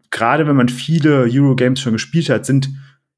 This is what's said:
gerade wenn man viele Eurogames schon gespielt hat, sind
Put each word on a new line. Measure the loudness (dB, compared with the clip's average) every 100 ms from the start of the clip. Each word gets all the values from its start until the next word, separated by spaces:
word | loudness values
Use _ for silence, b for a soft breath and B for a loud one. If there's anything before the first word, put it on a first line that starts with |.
| -12
gerade | -4 0 2 2
wenn | 2
man | 0
viele | -2 -2 0 2 2 2
Eurogames | 2 2 2 0 0
schon | -4
gespielt | -4 -4 -4 0
hat, | -2 0
sind | -2 -2 B B B _